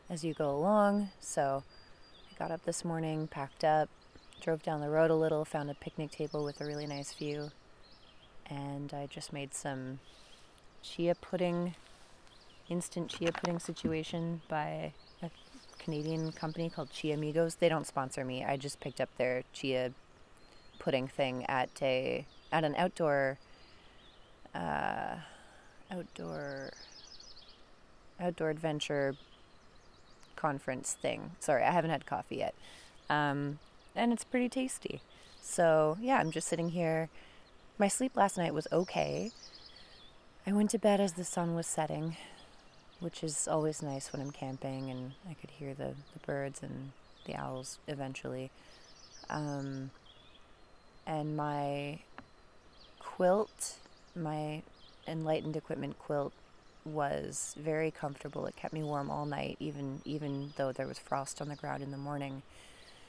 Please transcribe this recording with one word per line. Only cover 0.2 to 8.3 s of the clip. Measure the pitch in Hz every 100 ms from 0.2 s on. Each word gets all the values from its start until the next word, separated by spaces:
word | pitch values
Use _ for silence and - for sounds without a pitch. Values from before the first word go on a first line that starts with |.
you | 160
go | 151 151
along. | 143 185 214 202 202 202 -
So | - - 139 139 - - - - - - -
I | -
got | 160
up | 160
this | - 170
morning, | 170 165 160 156 156
packed | 151 139 -
up, | 156 156 147 - - - - -
drove | - 160
down | - 156
the | 147
road | 156 160
a |
little, | 160 156 151
found | 156 156 143
a |
picnic | 143 - - 147
table | - 151 151
with | 147 -
a |
really | 147 147 147
nice | 143 143
view, | - 147 147 147 - - - - - - - -